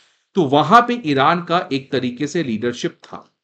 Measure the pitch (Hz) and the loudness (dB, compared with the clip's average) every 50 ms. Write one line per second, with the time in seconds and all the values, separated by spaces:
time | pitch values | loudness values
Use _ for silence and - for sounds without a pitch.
0 | _ _ _ _ _ _ _ 202 170 131 135 147 147 143 202 240 - 233 240 240 | _ _ _ _ _ _ _ -2 0 2 2 2 4 6 6 4 6 4 -2 -4
1 | - 151 143 135 135 151 170 175 170 175 165 180 180 - 135 135 135 - 147 127 | -2 -2 0 2 2 2 2 0 -2 -2 -2 -2 -2 -2 -4 -6 -4 -4 -4 -4
2 | 131 123 123 120 147 147 - 175 160 131 110 104 117 120 120 123 - 170 - _ | -2 -4 -4 -6 -6 -4 -4 -4 -4 -4 -4 -4 -4 -4 -4 -4 -6 -8 -8 _
3 | - - - 90 - _ _ _ | -16 -18 -18 -18 -18 _ _ _